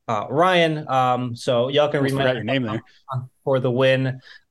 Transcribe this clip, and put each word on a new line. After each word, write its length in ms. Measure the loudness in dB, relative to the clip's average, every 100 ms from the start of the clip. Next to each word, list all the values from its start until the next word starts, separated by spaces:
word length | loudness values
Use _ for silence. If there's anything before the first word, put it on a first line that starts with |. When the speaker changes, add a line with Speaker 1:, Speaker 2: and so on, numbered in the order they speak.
| -6
Speaker 1:
uh, 180 | -4 -2
Ryan. 580 | 2 4 4 2 0 -2
Um, 480 | 0 2 0 -4 -6
so 320 | -2 0 2
y'all 220 | 2 2
can 80 | 2
Speaker 2:
Almost 160 | 0
Speaker 1:
read 40 | 0
my 60 |
Speaker 2:
forgot 120 | 0 0
your 80 | -2
name 180 | -2
there. 180 | -2 -6 -10 _ -10
Speaker 1:
on 180 | -8 -8 _
For 160 | -2 0
the 120 | 0
Win. 500 | 2 2 2 0 -6 -12 -20 _